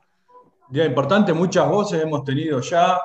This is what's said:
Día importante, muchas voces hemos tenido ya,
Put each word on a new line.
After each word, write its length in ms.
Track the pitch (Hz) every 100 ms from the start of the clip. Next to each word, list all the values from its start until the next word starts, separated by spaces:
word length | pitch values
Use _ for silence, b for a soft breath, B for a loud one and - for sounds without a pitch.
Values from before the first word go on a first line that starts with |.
| _ _ _ - _ _ -
Día 160 | 131
importante, 480 | 160 135 131 202 180
muchas 380 | 160 185 180 147
voces 320 | 190 202 165
hemos 220 | 156 147
tenido 360 | 135 135 160 135
ya, 400 | - 170 180 180